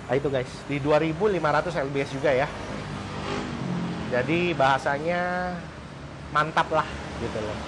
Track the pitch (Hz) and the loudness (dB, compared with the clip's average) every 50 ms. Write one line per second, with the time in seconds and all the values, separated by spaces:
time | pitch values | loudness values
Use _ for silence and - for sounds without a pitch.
0 | - - 127 139 139 147 135 127 123 - - - - - 143 143 131 147 151 151 | -2 0 0 2 2 2 0 0 -2 -2 -8 -10 -6 -4 -4 -2 4 4 6 6
1 | 156 160 156 160 202 214 190 170 156 151 147 151 160 180 151 160 139 139 143 139 | 6 4 2 2 2 2 2 4 2 4 4 4 2 2 -2 -2 -2 0 0 -2
2 | 139 135 139 135 139 156 135 123 143 151 - - - - - - - - - - | -2 -2 -2 2 4 4 4 4 4 0 -2 -8 -8 -8 -6 -8 -6 -6 -8 -8
3 | - - - - - - - - - - - - - - - - - - - - | -8 -8 -8 -6 -4 -4 -4 -4 -4 -4 -6 -4 -4 -2 -2 -2 -2 -4 -4 -4
4 | - - 123 123 127 135 160 175 175 175 165 139 135 135 139 131 127 156 139 143 | -4 0 0 0 2 2 2 2 2 2 4 4 6 6 6 4 2 0 0 0
5 | 156 165 175 175 180 180 180 180 180 180 180 175 165 - - - - - - - | 0 0 0 0 0 0 -2 -2 -2 -4 -4 -6 -8 -10 -12 -14 -14 -14 -14 -14
6 | - - - - - - 143 147 151 156 - - 160 - 160 156 147 - - - | -14 -14 -12 -12 -12 0 2 2 2 4 2 0 2 4 2 2 2 0 -6 -8
7 | - - - - 113 117 - 113 107 107 104 104 - | -8 -8 -6 -6 -4 -4 -2 -4 -4 -4 -4 -6 -8